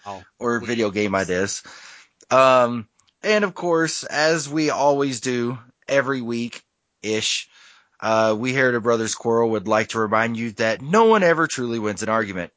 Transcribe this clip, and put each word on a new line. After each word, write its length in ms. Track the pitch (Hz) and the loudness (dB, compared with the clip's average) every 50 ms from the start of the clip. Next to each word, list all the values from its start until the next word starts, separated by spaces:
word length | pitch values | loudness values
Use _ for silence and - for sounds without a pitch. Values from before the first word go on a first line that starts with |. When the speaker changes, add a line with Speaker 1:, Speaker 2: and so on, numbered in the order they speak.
| - | -14
Speaker 1:
Oh, 180 | 101 98 92 - _ _ - | -14 -14 -14 -16 _ _ -6
Speaker 2:
or 220 | 120 120 117 113 | -4 -2 -2 -2
Speaker 1:
please. 60 | 92 | -4
Speaker 2:
video 240 | 110 120 113 110 104 | -4 -2 -2 -2 0
game 240 | 92 107 104 98 95 | 0 -2 -2 0 0
ideas. 480 | 95 95 87 90 92 101 98 - - - - - - - - - - - _ _ _ _ - | -2 -2 0 -2 -2 -2 -4 -6 -10 -12 -16 -20 -20 -20 -20 -20 -20 -20 _ _ _ _ 2
Um, 560 | 127 131 135 131 131 127 120 120 120 117 110 - _ _ _ _ _ _ | 4 6 6 6 6 4 4 2 -2 -6 -10 -12 _ _ _ _ _ _
and 200 | - 208 214 214 | -2 0 0 2
of 120 | 208 185 - | 0 -2 -4
course, 500 | - 180 175 165 165 160 156 - - - | -4 -2 0 2 2 0 0 -4 -6 -8
as 420 | - - 147 151 160 170 160 139 | -6 -2 0 2 2 2 0 -2
we 220 | 143 147 160 156 147 | -4 -2 -2 0 0
always 540 | - 104 139 143 143 139 143 139 127 110 | 0 2 2 2 2 2 0 -2 -4 -4
do 360 | - 127 123 120 120 120 131 117 - _ _ _ _ - | -4 -4 -2 -2 -2 -4 -6 -8 -14 _ _ _ _ 0
every 320 | 135 139 123 135 139 127 | 0 0 0 0 -2 -4
week-ish, 1300 | 117 117 120 117 120 117 - - - _ _ _ _ _ _ _ - 107 110 110 - - - - - _ _ - - - - _ _ _ _ - | -4 -4 -4 -4 -6 -6 -8 -14 -20 _ _ _ _ _ _ _ -4 -2 -2 -2 -2 -2 -4 -4 -8 _ _ -20 -20 -20 -20 _ _ _ _ -6
uh, 360 | - 110 110 110 110 110 107 107 | -2 0 2 4 4 2 0 0
we 140 | 123 127 | -2 -2
here 160 | 127 135 131 127 | 0 2 2 2
at 60 | 120 | 2
A 60 | 117 | 0
Brother's 320 | 104 120 117 113 110 110 - | 0 0 0 0 0 -4 -6
Quarrel 380 | - - 117 113 117 117 113 | -4 -2 0 0 2 2 0
would 140 | 110 104 92 | 0 -2 -2
like 220 | 107 107 110 110 - | 0 0 0 0 -2
to 100 | - 113 | -2 -4
remind 360 | 110 104 110 110 113 117 117 | -2 0 2 0 0 0 -2
you 140 | 110 117 117 104 | -6 -6 -6 -4
that 260 | - 113 113 110 - | -2 -2 -2 -2 -4
no 240 | 135 147 196 226 226 | -2 0 4 4 6
one 160 | 220 220 208 | 6 6 4
ever 240 | 185 170 165 160 160 | 4 4 2 2 0
truly 320 | 147 - 131 123 120 117 117 | -2 -2 -4 -4 -4 -4 -2
wins 240 | 107 107 101 92 | -2 -4 -4 -4
an 80 | 107 110 | -2 0
argument. 420 | 110 113 107 98 92 90 87 - _ | 0 0 0 -2 -6 -8 -8 -10 _